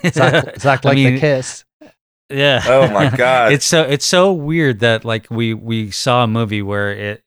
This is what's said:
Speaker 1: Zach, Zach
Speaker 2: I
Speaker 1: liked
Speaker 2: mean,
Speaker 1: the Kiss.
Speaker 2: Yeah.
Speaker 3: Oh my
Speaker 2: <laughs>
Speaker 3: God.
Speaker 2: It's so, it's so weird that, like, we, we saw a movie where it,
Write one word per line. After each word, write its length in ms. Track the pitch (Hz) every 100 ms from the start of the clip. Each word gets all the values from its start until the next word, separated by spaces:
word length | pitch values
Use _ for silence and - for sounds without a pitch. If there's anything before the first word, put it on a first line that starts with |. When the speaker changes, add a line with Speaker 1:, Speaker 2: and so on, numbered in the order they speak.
| 175
Speaker 1:
Zach, 480 | 151 127 147 135 -
Zach 260 | 139 131 139
Speaker 2:
I 40 |
Speaker 1:
liked 60 | 139
Speaker 2:
mean, 180 | 131 131
Speaker 1:
the 40 |
Kiss. 440 | 151 131 131 - _ _ - _ _ _ -
Speaker 2:
Yeah. 320 | 139 143 123 113
Speaker 3:
Oh 220 | 135 127
my 180 | 101 139
Speaker 2:
<laughs> 60 | 123
Speaker 3:
God. 360 | 123 127 113
Speaker 2:
It's 120 | 139 -
so, 160 | 165
it's 220 | 135 143 -
so 260 | 180 190
weird 460 | 175 147 165 143 101
that, 220 | 117 110 117
like, 220 | 110 -
we, 220 | 113 113
we 380 | 110 113 113 107
saw 320 | - 135 123
a 40 | 113
movie 340 | 113 110 104
where 300 | 98 101 101
it, 320 | 104 104 104